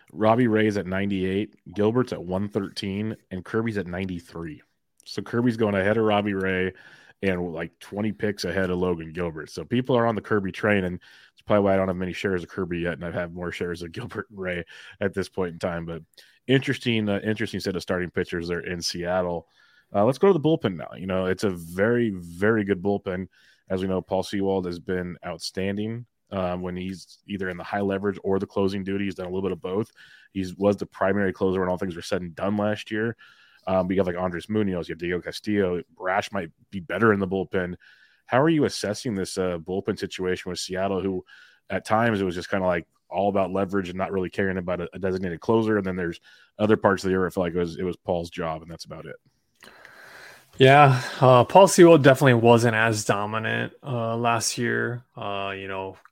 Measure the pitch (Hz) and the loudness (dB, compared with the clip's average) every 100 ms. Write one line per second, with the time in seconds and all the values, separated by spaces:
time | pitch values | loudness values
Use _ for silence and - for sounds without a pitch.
0 | _ 76 107 117 123 107 107 101 90 95 | _ 0 4 4 4 4 2 0 -2 -2
1 | 101 98 92 98 104 _ - 92 104 120 | -2 0 0 -2 -4 _ -12 0 0 2
2 | 123 80 85 92 104 104 98 - 98 98 | -2 -4 -4 -4 -2 -4 -6 -8 -8 -6
3 | 110 110 - 92 - 117 113 101 87 87 | -6 -8 -12 -12 -6 -4 -2 -4 -6 -6
4 | 95 90 - 82 82 76 _ _ _ _ | -6 -8 -12 -12 -12 -12 _ _ _ _
5 | - - 98 120 123 113 107 101 95 110 | -14 -12 -4 0 2 2 2 2 2 2
6 | 110 104 104 95 95 92 92 - - - | 4 2 2 -2 -2 0 -2 -6 -20 -20
7 | - - 98 90 87 80 85 _ - 98 | -20 -4 -2 -2 -4 -6 -10 _ -12 -6
8 | 107 98 107 101 92 90 92 90 90 85 | -4 -4 -6 -4 -4 -2 0 0 0 -2
9 | 80 80 87 78 76 - 80 120 127 127 | -6 -6 -6 -6 -12 -12 -4 -2 2 2
10 | 117 107 - 104 95 - 110 104 90 90 | 2 0 0 -2 -2 -2 2 2 0 -4
11 | - - - _ - 104 101 95 95 90 | -12 -20 -20 _ 0 2 4 2 2 -2
12 | 92 82 104 92 82 - 87 87 87 78 | -4 -4 -4 -4 -6 -8 -6 -4 -4 -4
13 | 85 87 87 85 87 - 90 85 85 80 | -6 -6 -8 -8 -8 -6 -6 -6 -10 -12
14 | - 110 - 104 92 87 82 - - - | -10 -10 -12 -8 -6 -6 -8 -16 -18 -4
15 | 101 92 90 - 90 82 98 85 82 82 | -4 -2 -6 -4 -6 -4 -6 -6 -8 -10
16 | 78 _ - _ - 131 127 127 123 113 | -14 _ -20 _ 2 2 2 -4 -2 -2
17 | 104 98 107 107 107 98 101 90 - 92 | 0 -2 -2 -4 -4 -4 -4 -6 -4 -4
18 | 90 95 90 90 85 87 - 90 87 87 | -2 -4 -4 -4 -4 -6 -6 -6 -6 -6
19 | 87 90 90 85 - _ _ _ _ 101 | -2 -2 -2 -4 -10 _ _ _ _ 0
20 | 110 135 196 175 143 160 113 85 60 60 | 2 4 4 4 2 0 0 -4 -10 -10
21 | 92 92 92 92 107 90 82 90 107 120 | -4 -2 0 0 -2 -4 -6 0 2 2
22 | 117 92 85 85 104 113 101 95 98 101 | 0 -4 -10 0 2 2 2 0 0 -2
23 | - 92 90 _ _ _ - 95 95 92 | -4 -6 -8 _ _ _ -6 -4 -2 -2
24 | 87 95 92 101 98 95 90 87 82 92 | -2 -4 -2 -2 0 -2 -2 -8 -6 -4
25 | 90 87 90 82 - - 95 101 107 117 | -4 -10 -12 -10 -10 -6 -4 -4 -6 -8
26 | 120 _ - 98 90 90 90 90 92 92 | -12 _ -10 -4 -4 -4 -6 -8 -8 -10
27 | - - - 101 92 87 82 101 101 98 | -16 -20 -10 -6 -6 -8 -6 -2 -2 0
28 | 101 90 98 98 101 - 98 101 92 98 | -2 -4 0 -2 -2 -2 0 -2 -6 -4
29 | 101 92 92 92 95 90 92 95 113 _ | -4 -6 -6 -4 -4 -4 -4 -4 -6 _
30 | - - _ 98 92 90 98 98 90 - | -20 -20 _ -8 -6 0 2 2 -2 -2
31 | 98 98 98 90 98 92 90 90 98 85 | 0 2 0 0 0 0 0 -2 -4 -8
32 | - 92 90 80 95 104 104 104 - 107 | -6 -6 -6 -6 -4 0 -2 -4 -6 -4
33 | 117 113 - _ _ _ - 92 92 95 | -4 -6 -16 _ _ _ -2 0 2 0
34 | 90 87 92 85 - 107 101 90 80 80 | 0 0 -4 -4 -4 -2 0 -2 -6 -6
35 | 85 87 85 - - 104 95 87 - - | -4 -4 -6 -10 -2 0 0 -2 -6 -8
36 | 92 95 - 101 85 _ _ 98 85 95 | -2 -2 -2 -6 -8 _ _ -12 -6 2
37 | 113 101 95 98 90 95 87 90 - _ | 4 4 2 -4 -2 -4 -4 -8 -16 _
38 | _ _ - 120 156 160 117 - 101 104 | _ _ -2 2 2 2 0 -2 -6 -6
39 | 131 98 90 - 92 87 80 92 98 95 | -6 -4 -4 -4 -4 -4 -6 -6 -4 -6
40 | 98 - 92 90 95 87 - 92 98 95 | -6 -6 -4 -4 -6 -8 -6 -4 -2 -2
41 | 95 92 - - - _ - 95 - 110 | -2 -4 -8 -20 -20 _ -8 -8 0 0
42 | 117 104 95 87 85 101 92 87 82 _ | 2 0 -2 -4 -4 -2 0 -2 -4 _
43 | - 87 101 98 92 95 98 101 87 90 | -10 -2 0 0 0 -2 -2 -2 -4 -4
44 | 92 95 90 - 98 92 90 87 85 92 | -4 -2 -4 -2 -2 -2 -4 -4 -6 -6
45 | 95 92 92 82 - 113 110 107 95 92 | -4 -4 -4 -6 0 2 2 0 -2 -4
46 | 87 85 _ - _ - 107 110 107 98 | -6 -8 _ -20 _ -2 2 6 6 4
47 | 95 92 90 98 87 87 87 82 92 85 | 2 0 0 -2 -2 -2 -4 -4 -6 -6
48 | - 87 85 - 82 80 82 80 - 82 | -4 -4 -4 -6 -6 -6 -10 -16 -16 -16
49 | 78 - _ _ _ _ - - - - | -16 -18 _ _ _ _ -20 -20 -20 -20
50 | - - - - _ - 131 139 143 127 | -20 -20 -20 -20 _ 6 8 10 10 6
51 | - - 131 127 120 185 196 - 170 165 | -2 4 8 8 8 8 8 10 10 10
52 | 139 131 139 117 117 120 120 110 113 107 | 8 6 6 6 8 8 6 4 2 2
53 | 107 101 104 110 110 117 117 - 139 120 | 0 -2 -2 -4 -2 -4 -4 -8 -8 -6
54 | 113 117 120 117 110 - 117 117 117 123 | -4 -2 0 0 -2 -2 -2 -2 -2 -6
55 | - - 107 101 98 95 98 95 95 - | -12 -12 -8 -6 -8 -8 -8 -8 -8 -12
56 | - | -16